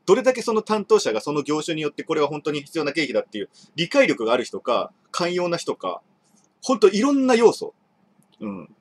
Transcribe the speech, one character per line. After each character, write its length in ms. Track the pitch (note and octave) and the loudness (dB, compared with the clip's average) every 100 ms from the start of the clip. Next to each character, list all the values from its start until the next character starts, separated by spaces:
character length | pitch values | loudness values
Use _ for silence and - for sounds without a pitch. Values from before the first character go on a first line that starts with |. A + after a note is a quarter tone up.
| - | 2
ど 100 | G#3+ | 4
れ 80 | |
だ 80 | B3+ | 4
け 100 | B3 | 0
そ 100 | G#3+ | -2
の 100 | A3 | -2
担 220 | G#3 G#3+ | -2 -4
当 140 | G3 G#3+ | 2 2
者 140 | C#3+ | 4
が 80 | A2+ | -2
そ 120 | D3 | -2
の 100 | D3 | -4
業 200 | C3+ D#3 | -2 -4
種 140 | D#3 D#3 | -4 -6
に 60 | |
よ 80 | D3+ | -6
っ 20 | |
て 100 | - | -8
こ 140 | C#3+ D#3+ | -6 -2
れ 40 | |
は 60 | D3 | -2
本 160 | D3+ | -2
当 80 | D#3 | -6
に 120 | D3 | -6
必 160 | C#3+ D#3+ | -6 -6
要 60 | |
な 80 | D3 | -4
経 100 | E3 | -2
費 100 | C#3 | -2
だ 60 | A2 | -2
っ 80 | - | -4
て 100 | G#2 | -8
い 40 | |
う 60 | F#2+ _ _ - | -10 _ _ -6
理 120 | E3+ | 0
解 200 | C#4+ B3 | 2 2
力 160 | A2 | 2
が 80 | A2+ | 0
あ 40 | B2 | 0
る 60 | |
人 160 | A2 G2 | -2 -6
か、 320 | - G#2+ - - _ | -2 -2 -2 -10 _
寛 220 | - F3 | -4 -2
容 140 | F3+ F3 | -2 -2
な 80 | E3+ | -2
人 200 | - A#2 | -4 -6
か、 260 | F#2 E2+ - _ _ _ _ _ | -8 -10 -14 _ _ _ _ _
本 200 | - B3+ | -2 4
当 80 | G3+ | 4
い 120 | G3+ | 4
ろ 120 | C4+ | 2
ん 160 | C#4 C4 | 2 2
な 80 | A#3 | 4
要 160 | A3+ | 4
素。 220 | - - - _ _ _ _ _ _ | 4 -4 -14 _ _ _ _ _ _
う 60 | A2 | -12
ん。 180 | F#2+ D2 _ | -12 -16 _